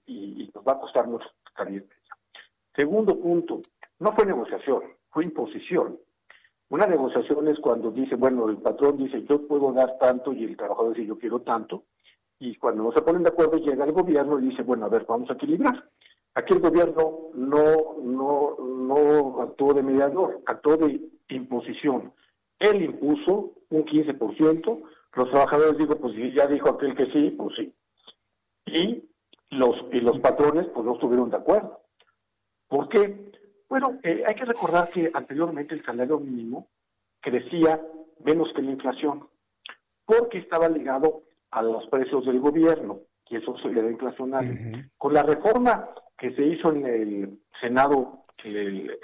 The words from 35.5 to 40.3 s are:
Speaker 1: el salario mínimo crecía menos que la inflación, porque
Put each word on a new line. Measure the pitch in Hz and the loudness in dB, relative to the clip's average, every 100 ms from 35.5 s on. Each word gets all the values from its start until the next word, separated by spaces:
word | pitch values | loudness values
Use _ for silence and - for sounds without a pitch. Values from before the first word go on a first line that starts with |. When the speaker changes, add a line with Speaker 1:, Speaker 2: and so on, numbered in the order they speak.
| 147 147 156 | -4 -8 -8
Speaker 1:
el | |
salario | - 120 127 151 | -6 -4 -2 -2
mínimo | 143 123 113 135 - _ _ _ _ _ | -4 -8 -8 -10 -14 _ _ _ _ _
crecía | - 123 - 175 160 156 - - - _ | -4 -2 -2 2 2 2 -4 -18 -20 _
menos | 135 160 165 - | 0 0 0 -4
que | |
la | 135 | -6
inflación, | 135 135 - 151 139 - _ _ _ - - _ _ | -4 -6 -4 -4 -6 -10 _ _ _ -20 -20 _ _
porque | - 226 233 | 2 4 4